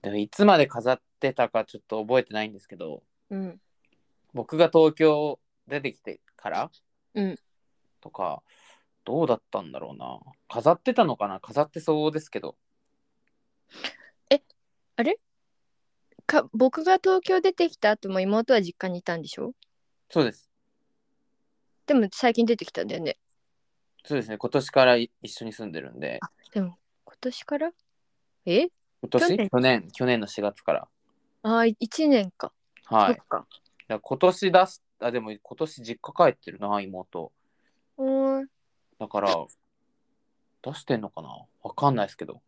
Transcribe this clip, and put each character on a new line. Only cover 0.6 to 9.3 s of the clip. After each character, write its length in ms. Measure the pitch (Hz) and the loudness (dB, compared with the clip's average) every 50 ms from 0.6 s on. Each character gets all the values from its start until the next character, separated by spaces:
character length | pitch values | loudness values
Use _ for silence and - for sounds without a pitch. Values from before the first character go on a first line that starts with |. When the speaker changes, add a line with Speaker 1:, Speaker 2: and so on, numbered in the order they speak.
| 143 135 | 4 2
Speaker 1:
飾 240 | - 117 110 127 127 | 0 -4 -2 -2 -2
っ 80 | - _ _ _ _ | -2 _ _ _ _
て 140 | - 135 | -4 -4
た 160 | 127 - 123 113 | 0 0 -2 0
か 160 | _ 113 107 | _ -4 -4
ち 140 | _ - 107 | _ -12 -20
ょ 20 | |
っ 20 | _ _ | _ _
と 120 | 110 110 | -8 -8
覚 200 | 107 107 127 131 | -4 0 0 0
え 20 | |
て 100 | 123 _ | 0 _
な 120 | 107 107 107 | -6 -6 -6
い 40 | 107 | -6
ん 40 | |
で 80 | 104 95 | -10 -18
す 80 | _ _ | _ _
け 80 | 104 | -18
ど、 260 | 85 85 80 73 - _ _ _ _ _ _ | -14 -12 -12 -12 -14 _ _ _ _ _ _
Speaker 2:
う 60 | 202 | -10
ん。 240 | 196 190 180 170 190 _ _ _ _ _ _ _ _ _ _ _ _ _ _ | -10 -10 -10 -12 _ _ _ _ _ _ _ _ _ _ _ _ _ _ _
Speaker 1:
僕 240 | _ 127 110 - 156 | _ -10 -10 -8 2
が 120 | 156 170 160 | 2 2 4
東 260 | - 165 160 156 156 | 6 6 6 6 4
京 460 | - 160 156 151 147 151 151 143 _ _ _ _ _ _ | 4 4 4 4 4 -2 -4 -6 _ _ _ _ _ _
出 140 | - 139 147 | -8 -8 -6
て 120 | 139 131 | -6 -8
き 80 | - _ | -10 _
て 200 | _ 107 85 - _ _ _ | _ -16 -16 -16 _ _ _
か 140 | _ - 104 | _ -10 -6
ら 200 | 80 92 127 - _ _ _ _ _ _ _ _ _ | -4 -4 -6 -6 _ _ _ _ _ _ _ _ _
Speaker 2:
う 80 | 214 | -4
ん。 140 | 202 190 165 - _ _ _ _ _ _ _ _ _ _ _ _ | -4 -4 -4 -8 _ _ _ _ _ _ _ _ _ _ _ _
Speaker 1:
と 100 | _ - | _ -20
か、 320 | - - 95 85 73 - _ _ _ _ _ _ - _ _ _ _ _ _ | -10 -8 -6 -6 -6 -8 _ _ _ _ _ _ -20 _ _ _ _ _ _
ど 200 | - 120 156 165 | -6 -2 -2 0
う 20 | |
だ 80 | 131 | 0